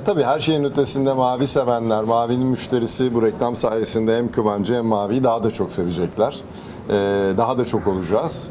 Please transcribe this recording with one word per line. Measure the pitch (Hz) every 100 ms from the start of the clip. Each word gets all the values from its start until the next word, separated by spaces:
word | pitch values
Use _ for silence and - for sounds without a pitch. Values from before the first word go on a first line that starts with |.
| -
tabii | 180
her | 123 151
şeyin | 147 156
ötesinde | 143 139 135 139 135
Mavi | 131 127 127 139
sevenler, | 143 123 120 113 110
Mavi'nin | 110 117 117 123 131
müşterisi | 123 - 127 117 - 127
bu | 117
reklam | 113 104 120 117
sayesinde | 120 110 110 113 110 113
hem | 120
Kıvancı | 127 107 101 98 120
hem | 113
Mavi'yi | 107 101 123
daha | 131 113
da | 107
çok | - 95
sevecekler. | - 87 87 87 - 117 - - - - - -
E, | 104 101 101 98 95
daha | 117 127
da | 120
çok | 110 95
olacağız. | 92 85 107 156 - -